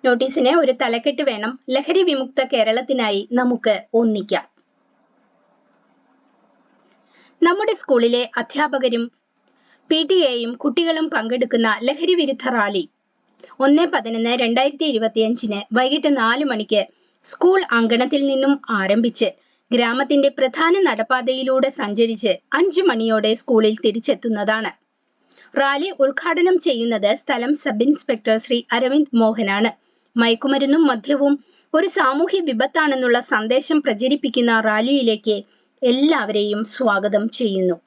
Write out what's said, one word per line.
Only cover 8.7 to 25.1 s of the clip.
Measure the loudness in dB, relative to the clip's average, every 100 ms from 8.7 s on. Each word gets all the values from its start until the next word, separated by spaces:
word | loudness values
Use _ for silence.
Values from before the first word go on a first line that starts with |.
| 0 0 -2 -6 _ _ _ _ _ _ _ _
പി | 0 2
ടി | 2
എയും | 2 0 -6
കുട്ടികളും | -4 -2 0 0 -2 -2
പങ്കെടുക്കുന്ന | -4 -4 -2 -2 0 0 0
ലഹരി | -2 -2 0 0
വിരുദ്ധ | 0 -2 -4
റാലി | -2 -2 -2 -6 _ _ _ _ _ -20 -2
ഒന്ന് | 2 4 2
പതിനൊന്ന് | -2 -4 -4 -2
രണ്ടായിരത്തി | 0 0 0 0 0 -2
ഇരുപത്തിയഞ്ചിന് | 0 -2 0 0 0 -4 -6 -4
വൈകിട്ട് | -2 0 0 0 0
നാല് | 0 0 -2
മണിക്ക് | -4 0 -2 -2 _ _ _
സ്കൂൾ | -18 0 2 2 2
അങ്കണത്തിൽ | 0 2 0 0 0 0
നിന്നും | 0 2 0 -2
ആരംഭിച്ച് | -4 0 0 0 0 -4 -4 _ _ _
ഗ്രാമത്തിന്റെ | -2 0 -2 0 2 2
പ്രധാന | 0 -2 0 0 2
നടപ്പാതയിലൂടെ | 2 0 -2 -2 -2 -2 0 0 0
സഞ്ചരിച്ച് | -4 -6 0 0 0 -2 -2 _
അഞ്ച് | 0 0 2
മണിയോടെ | 0 0 0 0 0
സ്കൂളിൽ | -2 2 2 2 2 -2
തിരിച്ചെത്തുന്നതാണ്. | -2 -2 -2 -2 -4 -2 -2 -4 -10 _ _ _